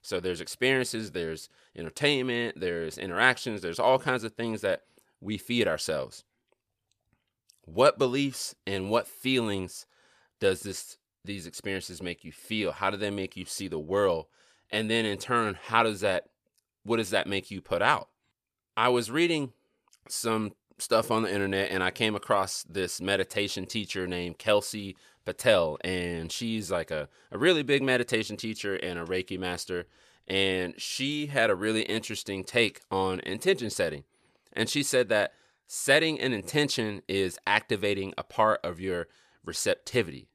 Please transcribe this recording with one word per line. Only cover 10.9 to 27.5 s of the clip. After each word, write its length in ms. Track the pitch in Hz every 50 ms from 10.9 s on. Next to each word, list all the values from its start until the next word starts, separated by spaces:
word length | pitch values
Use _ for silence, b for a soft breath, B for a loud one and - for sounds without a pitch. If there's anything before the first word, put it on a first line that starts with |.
| - _ _ _ _ _ _
these 220 | 90 101 98 80
experiences 560 | 90 - - - 101 98 95 - - 90 85
make 240 | 95 87 87 _ -
you 60 | 80
feel? 400 | 76 - - - 110 110 101 87
How 180 | 78 - 101 98
do 80 | 101
they 140 | 95 107 101
make 260 | 101 101 95 92 -
you 80 | 95 87
see 220 | - - - 101
the 120 | 92 80 78
world? 460 | 76 78 95 101 104 95 85 82 76 b b b b b b b b b
And 180 | - 107 110 107
then 160 | 113 117 113
in 120 | 107 101 101
turn, 380 | - - 123 120 113 107 95 - -
how 160 | - 113 113 113
does 180 | 113 107 92
that, 280 | 101 101 92 87 - _ _ _ _ _ _ _ _ _ _ _ _
what 140 | 101 113
does 140 | 113 110 92
that 160 | 101 98 -
make 240 | 90 98 98 95 -
you 100 | 98 95
put 200 | - - - 87
out? 280 | 98 120 156 - - _ _ _ _ _ _ _ _ _ _ _ _ _ _
I 140 | - 113 123
was 220 | 123 123 113 104
reading 420 | 120 156 170 170 165 156 143 123 - _ _ _ _ _ _ _ _ _ _ -
some 440 | - - - 117 113 110 107 104 - _ _ _ _ _
stuff 320 | - - 117 110 110 -
on 100 | 110 110
the 100 | 113 95
internet 380 | 98 101 98 98 98 95 98 -
and 140 | - 95 92
I 80 | 92
came 240 | - - 117 110 107
across 480 | 98 - - 107 98 95 85 - - -
this 360 | - 82 98 92 87 - -
meditation 680 | 90 95 101 95 92 - - 104 104 98 - 101 92
teacher 400 | - - 113 101 - - - 92
named 320 | 90 90 87 87 87 82 _
Kelsey 580 | - 110 104 104 101 - - 107 101 98 92 b b b b b b
Patel, 540 | - 90 - - 127 107 92 85 78 76 - -
and 480 | 87 92 90 87 87 87 82 82 85
she's 400 | - - 120 113 113 110 101 82
like 180 | 95 87 80 -
a, 180 | 82 78 73 b b b b b
a 60 | -
really 240 | 98 127 180